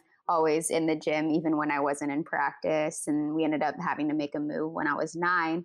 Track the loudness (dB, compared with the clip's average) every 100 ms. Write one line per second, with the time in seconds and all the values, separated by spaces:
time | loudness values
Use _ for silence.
0 | _ _ 0 2 4 4 2 0 2 0
1 | 0 0 2 2 2 0 0 0 0 0
2 | -2 -2 -2 -2 -2 -2 -2 0 0 -4
3 | -2 -2 0 0 0 2 0 -2 -4 -2
4 | -2 -2 -2 -4 -4 -4 -4 -2 -2 -2
5 | -2 -2 0 2 0 -2